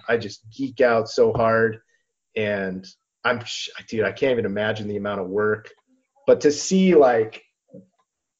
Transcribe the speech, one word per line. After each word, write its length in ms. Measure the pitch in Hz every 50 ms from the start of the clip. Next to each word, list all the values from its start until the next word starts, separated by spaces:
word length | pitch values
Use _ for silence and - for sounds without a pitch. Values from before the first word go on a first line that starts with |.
| - -
I 100 | 120 113
just 240 | 107 101 - - _ -
geek 280 | - - 139 127 120 -
out 280 | 127 120 117 113 110 -
so 240 | - - 120 113 104
hard, 480 | 113 113 113 113 113 113 113 110 - _ _ _ _ _ _ _ _ _ _ _
and 500 | 110 107 104 104 98 95 92 92 92 92 - - _ _ _ _ _ -
I'm 200 | 123 123 117 110
sh-, 260 | - - - - - - - - -
dude, 140 | 120 110 104
I 60 | 98
can't 220 | 98 - 139 135 123
even 120 | 117 107
imagine 420 | 101 98 104 107 107 113 113 101 104
the 100 | 104 101
amount 240 | 101 104 101 98
of 60 | 92 90
work. 420 | 95 104 107 107 107 107 - - - _ _ _ _ _ _ _ _ _ _ -
But 140 | 123 -
to 100 | - 151
see, 420 | 143 - - - 185 190 190 185 175
like, 480 | 151 139 123 120 113 110 110 - - - _ _ _ _ _ - - - _ _ _ _ _ _ _ _ _ _